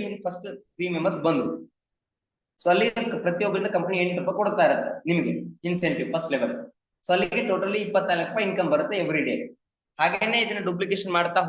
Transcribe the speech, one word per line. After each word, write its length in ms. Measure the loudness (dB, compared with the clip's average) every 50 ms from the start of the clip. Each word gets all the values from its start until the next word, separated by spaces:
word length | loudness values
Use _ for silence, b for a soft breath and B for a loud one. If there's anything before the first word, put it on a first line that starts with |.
ನಿಮ್ಗೆ 200 | -4 -6 -8 -6 -6
ಫಸ್ಟ್ 200 | -6 -6 -6 -10 -12 -12 -14 -18 _ _
ತ್ರೀ 100 | -6 -4 -4 -2
ಮೆಂಬರ್ಸ್ 260 | 0 0 0 0 2 0
ಬಂದ್ರು, 240 | 2 2 2 0 -2 -4 -6 -10 -16 _ _ _ _ _ _ _ _ _ _ _ _ _ _ _ _ _ 0
so 60 | 2 4
ಅಲ್ಲಿ 140 | 4 6 4 2 0 -2 -4 -4 -4 -2 0
ಪ್ರತಿಯೊಬ್ಬರಿಂದ 460 | 0 0 2 0 0 0 0 0 0 0
ಕಂಪನಿ 200 | 0 0 0 0 0
ಎಂಟು 180 | 0 0 0 0
ರೂಪಾಯಿ 160 | -2 -2 0 0
ಕೊಡ್ತಾ 240 | 0 2 4 4 6 6
ಇರುತ್ತೆ 220 | 4 2 0 -4 -6 -4 -2 0
ನಿಮ್ಗೆ 220 | 2 2 2 0 -2 -4 -6 -10 -12 -6 -4 -2
ಇನ್ಸೆಂಟಿವ್ 400 | 0 0 0 0 0 -2 -2 -2 -2
ಫಸ್ಟ್ 160 | -4 -2 -2 0
ಲೆವೆಲ್. 200 | 0 0 -2 -2 -6 -10 -14 -18 _ _ _ _ _ 0
So 40 | 2 2
ಅಲ್ಲಿಗೆ 260 | 2 2 0 0 -2 0 0
totally 300 | 0 0 0 -2 -2 -2 -2
ಇಪ್ಪತ್ನಾಲ್ಕು 440 | 0 0 0 2 2 0 0 -2 -2
ರೂಪಾಯಿ 160 | -2 -2 -2 0
ಇನ್ಕಮ್ 220 | 0 0 2 2 2
ಬರುತ್ತೆ 200 | 2 2 0 -2 -2 0
every 200 | 0 0 0 0 -2
day. 100 | -2 -4 -6 -10 -14 _ _ _ _ _ _ _ _ 0
ಹಾಗೇನೆ 380 | 0 0 2 0 0 0 2 2 0
ಇದನ್ನ 160 | 0 -2 -2 -2 -2
ಡುಪ್ಲಿಕೇಶನ್ 440 | -2 -2 -2 -2 0 -2 0 0 2
ಮಾಡ್ತಾ 240 | 2 2 2 2 0 2